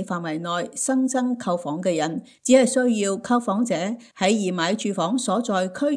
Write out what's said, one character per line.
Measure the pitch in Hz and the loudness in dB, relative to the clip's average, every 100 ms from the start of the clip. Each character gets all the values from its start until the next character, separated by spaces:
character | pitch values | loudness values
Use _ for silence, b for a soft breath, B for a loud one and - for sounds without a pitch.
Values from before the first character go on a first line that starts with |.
範 | 185 175 | -2 -4
圍 | 170 156 | -4 -6
內 | 175 175 170 | -4 -4 -4
新 | - - 262 262 | -6 -2 0 0
增 | 254 247 240 | 0 -2 -2
購 | - 175 | -2 -2
房 | 147 156 | -2 -4
嘅 | 185 | -2
人， | 160 156 160 B B | 0 0 -4 B B
只 | - | 4
係 | 262 240 | 6 6
需 | 254 247 214 | 2 2 2
要 | 196 190 | 0 -2
購 | - 240 | 0 0
房 | 233 196 | 0 0
者 | 240 165 190 233 B B | 0 0 -2 -6 B B
喺 | 190 | 2
已 | 220 185 | 2 0
買 | 180 165 | 0 0
住 | 214 202 | 0 -2
房 | 196 170 247 | -2 0 0
所 | 233 196 | 0 -2
在 | 240 190 185 | 0 0 -2
區 | - 285 | -2 -2